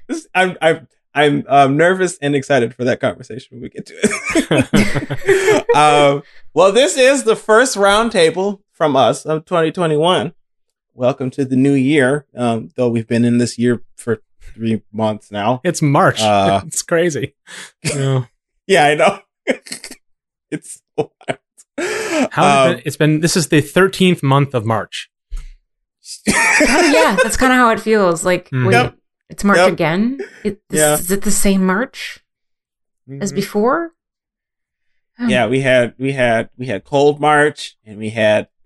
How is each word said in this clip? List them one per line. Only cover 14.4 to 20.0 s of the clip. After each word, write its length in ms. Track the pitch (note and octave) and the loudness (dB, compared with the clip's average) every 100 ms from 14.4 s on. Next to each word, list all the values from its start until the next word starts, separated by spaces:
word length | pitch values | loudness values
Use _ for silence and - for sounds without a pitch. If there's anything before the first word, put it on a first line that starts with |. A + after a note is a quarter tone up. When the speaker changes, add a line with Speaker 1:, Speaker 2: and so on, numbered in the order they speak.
Speaker 1:
three 420 | - A2 A2+ A2 _ | -20 -8 -4 -4 _
months 400 | G#2+ G#2+ G#2 - | -4 -4 -4 -10
now. 280 | G#2 G#2 B2+ | -6 -2 -2
Speaker 2:
It's 180 | F3+ D#3+ | -4 -2
March. 400 | D3+ C#3+ F3 - | 0 2 2 2
Speaker 1:
Uh, 400 | G#2+ G2+ G2 G2 | 2 2 2 0
Speaker 2:
<laughs> 40 | F2 | -4
It's 140 | - | -10
crazy. 540 | - E3 F3 C3+ - _ - - - _ | -4 -2 0 -4 -8 _ -20 -20 -20 _
Yeah. 420 | D#3+ D3 C3+ C3 A#2+ _ _ | -8 -4 -2 -2 -4 _ _
Speaker 1:
<laughs> 220 | _ - | _ 0
Yeah, 180 | F3+ D3 | 2 4
I 100 | D3+ | 4
know. 240 | F3 G3+ _ _ - | 2 0 _ _ -6
<laughs> 120 | - - - - - | -6 -8 -18 -18 -20